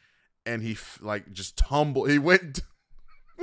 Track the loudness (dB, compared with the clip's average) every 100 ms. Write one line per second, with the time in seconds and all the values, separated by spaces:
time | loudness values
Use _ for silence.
0 | _ _ _ _ -8 -6 -6 -8 -10 -12
1 | -6 -6 -8 -12 -12 0 2 2 2 0
2 | 2 2 6 4 4 -8 -10 _ _ -20
3 | -20 -20 -20 -14